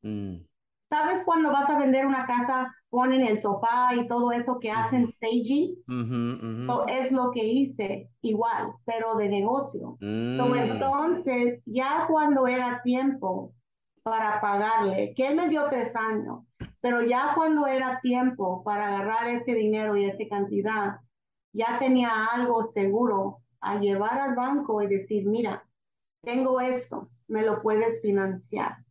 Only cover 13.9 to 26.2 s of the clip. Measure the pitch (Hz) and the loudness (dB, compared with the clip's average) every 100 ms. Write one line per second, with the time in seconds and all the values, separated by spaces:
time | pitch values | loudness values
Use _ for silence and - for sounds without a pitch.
13.9 | _ - 226 214 214 208 202 214 220 202 | _ -4 -2 0 0 0 0 2 2 2
14.9 | 190 202 - 262 302 349 302 285 262 240 | 0 -2 0 0 2 2 2 0 0 -2
15.9 | 233 220 214 - 240 - _ - - 240 | -2 -2 -2 -4 -10 -14 _ -16 -6 -2
16.9 | 240 233 247 294 302 320 311 285 262 254 | 0 2 2 2 2 2 4 2 0 0
17.9 | 254 254 247 254 247 190 180 214 208 208 | -2 0 2 2 0 -4 -4 -4 -2 -2
18.9 | 196 196 220 240 240 240 233 214 214 214 | -2 -2 -2 -2 -2 -2 0 2 0 0
19.9 | 202 196 196 208 202 202 202 196 220 202 | 2 0 -2 -6 -4 -2 0 0 0 -2
20.9 | 202 - _ _ _ _ 208 226 240 269 | -6 -14 _ _ _ _ -4 -2 0 4
21.9 | 254 240 220 220 240 247 226 220 - 196 | 4 4 2 0 0 2 0 0 0 0
22.9 | 208 240 202 196 - _ _ 190 202 202 | 2 2 2 -2 -6 _ _ -6 0 0
23.9 | 196 208 262 277 240 254 285 277 214 202 | 0 0 0 -2 -2 0 -2 0 -2 0
24.9 | 196 190 208 196 220 226 190 - _ _ | 0 0 -2 0 0 0 -4 -12 _ _
25.9 | _ _ _ | _ _ _